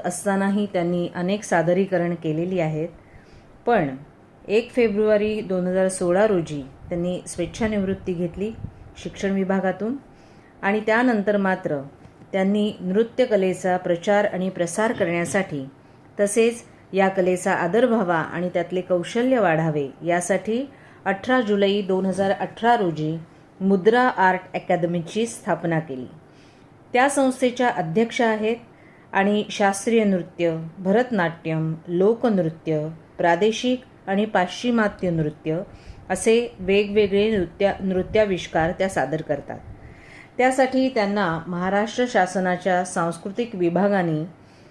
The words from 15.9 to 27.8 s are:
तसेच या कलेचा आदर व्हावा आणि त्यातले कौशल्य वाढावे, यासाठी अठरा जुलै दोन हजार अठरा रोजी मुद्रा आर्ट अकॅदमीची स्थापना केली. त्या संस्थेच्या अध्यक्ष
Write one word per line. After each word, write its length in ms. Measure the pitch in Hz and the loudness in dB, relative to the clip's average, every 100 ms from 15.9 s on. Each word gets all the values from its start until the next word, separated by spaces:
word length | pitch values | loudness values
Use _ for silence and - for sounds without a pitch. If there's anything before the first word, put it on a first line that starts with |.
| - - - | -20 -14 -2
तसेच 440 | 202 233 226 233 - - - | 0 4 2 0 -10 -20 -4
या 160 | 190 190 | 2 2
कलेचा 440 | 190 180 180 190 | 2 2 2 0
आदर 320 | 156 175 220 247 | 0 2 2 4
व्हावा 320 | 233 180 165 | 2 2 0
आणि 320 | - 170 175 | 0 -4 -2
त्यातले 320 | 175 170 180 | -2 -2 -4
कौशल्य 580 | 180 180 165 226 254 254 | 0 -2 0 -2 2 4
वाढावे, 480 | 185 156 160 151 135 - 165 | 4 2 2 0 -4 -4 -2
यासाठी 640 | 175 175 185 208 233 277 - - - 196 | -2 0 -2 0 -4 -6 -12 -20 -8 -4
अठरा 360 | 196 247 254 | -4 0 0
जुलै 400 | 208 202 196 202 | 2 2 2 2
दोन 240 | 190 185 190 | 0 0 0
हजार 260 | 180 196 | 0 0
अठरा 460 | 196 190 - 226 233 | 0 -4 -2 2 2
रोजी 400 | 180 156 156 165 160 - - - | 2 -2 -4 -6 -10 -20 -20 -4
मुद्रा 400 | 190 196 190 247 | 2 4 4 4
आर्ट 380 | 254 - 185 185 - | 2 4 2 2 -4
अकॅदमीची 720 | 180 - 175 170 175 160 214 226 | -8 -2 0 0 -2 -4 -4 -4
स्थापना 520 | - 196 165 175 160 | -6 -4 -2 0 -2
केली. 260 | 156 131 120 - - - - - - - - | -4 -10 -12 -16 -20 -20 -20 -20 -20 -20 -2
त्या 160 | 247 277 | 2 2
संस्थेच्या 600 | 277 262 254 254 247 247 | 4 2 2 0 2 0
अध्यक्ष 520 | - | 0